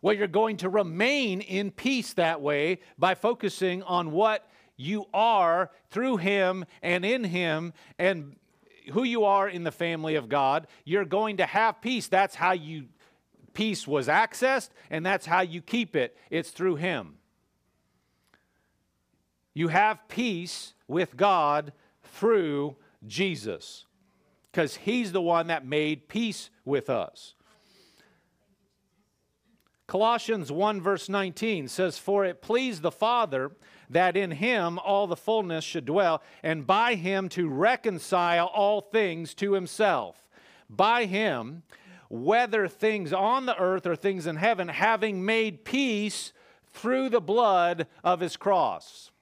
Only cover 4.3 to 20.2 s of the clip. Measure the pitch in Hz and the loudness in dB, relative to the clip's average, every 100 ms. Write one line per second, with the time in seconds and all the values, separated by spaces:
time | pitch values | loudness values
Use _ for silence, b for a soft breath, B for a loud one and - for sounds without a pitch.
4.3 | 214 - b b _ 131 208 202 185 226 | 0 -6 b b _ -6 -6 -4 0 2
5.3 | 220 170 170 185 b _ 202 262 233 180 | 4 4 2 0 b _ -4 -2 0 0
6.3 | 202 185 185 175 B - 175 185 254 214 | 2 0 0 -8 B -2 0 0 -2 -2
7.3 | 175 175 156 170 156 B _ 180 180 143 | -2 0 -2 -4 -12 B _ 0 0 -6
8.3 | 139 _ _ _ _ - 170 254 233 208 | -16 _ _ _ _ -4 -2 0 2 4
9.3 | 196 196 180 170 - 170 165 160 156 117 | 4 2 -2 -6 -4 -4 -2 -2 -2 0
10.3 | 143 135 147 156 b - 185 180 185 220 | 2 2 2 -2 b -4 -2 0 0 -2
11.3 | 196 175 196 220 208 226 254 - 185 196 | 0 0 2 2 0 -4 -4 0 2 2
12.3 | - 175 185 151 160 127 _ b b _ | 0 0 0 -4 -12 -14 _ b b _
13.3 | _ - - 220 190 - 143 127 160 220 | _ -20 -4 -2 -2 -2 -2 2 4 4
14.3 | - 254 269 - _ B 160 175 196 - | 2 0 0 -4 _ B -6 -2 -2 0
15.3 | 175 190 170 - 233 233 151 120 - b | 0 0 -6 -6 -4 -2 -2 -2 -4 b
16.3 | 160 160 - 180 156 180 151 90 73 _ | -6 -6 -4 -2 -2 -2 -4 -8 -18 _
17.3 | _ _ _ _ _ _ _ _ _ _ | _ _ _ _ _ _ _ _ _ _
18.3 | _ _ _ _ _ _ _ _ _ _ | _ _ _ _ _ _ _ _ _ _
19.3 | _ _ 147 170 165 214 214 _ - | _ _ -2 2 4 4 2 _ -4